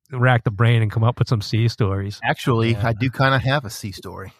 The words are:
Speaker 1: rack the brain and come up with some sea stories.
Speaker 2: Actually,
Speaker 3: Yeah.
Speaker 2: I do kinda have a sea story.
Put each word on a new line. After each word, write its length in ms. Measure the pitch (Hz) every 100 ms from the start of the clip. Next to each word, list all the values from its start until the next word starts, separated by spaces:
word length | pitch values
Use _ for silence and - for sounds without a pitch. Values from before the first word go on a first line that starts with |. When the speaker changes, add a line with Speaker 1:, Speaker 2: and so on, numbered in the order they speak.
| _
Speaker 1:
rack 320 | 127 127 120
the 80 | 120
brain 320 | 98 117 117
and 80 | 107
come 120 | 113
up 140 | 113 123
with 100 | 120
some 140 | 110
sea 260 | - 110 113
stories. 520 | - 101 95 98 98
Speaker 2:
Actually, 500 | 120 156 - 117 113
Speaker 3:
Yeah. 160 | 117 113
Speaker 2:
I 40 |
do 160 | 104 131
kinda 300 | - 135 135
have 260 | 135 143 120
a 60 |
sea 200 | - 104
story. 400 | 95 92 90 98 -